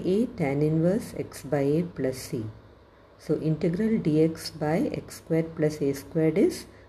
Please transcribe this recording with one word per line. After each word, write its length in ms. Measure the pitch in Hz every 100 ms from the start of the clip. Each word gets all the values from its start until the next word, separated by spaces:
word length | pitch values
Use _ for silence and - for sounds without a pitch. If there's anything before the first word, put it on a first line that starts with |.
| 165
a 220 | 196 240 -
tan 200 | 143 139
inverse 540 | 151 160 170 202 - -
x 240 | 143 -
by 200 | 135 143
a 200 | 139 151 175 -
plus 240 | 131 127
c. 260 | - 120 110 - - - - - - -
So 220 | - 151
integral 580 | 156 156 180 180 220 220 170
dx 420 | 151 160 160 - -
by 320 | 151 170 294 -
x 180 | - -
squared 380 | - 165 165 -
plus 260 | 151 151
a 100 | 139
squared 440 | 139 - 165 160 156
is 300 | 339 - - -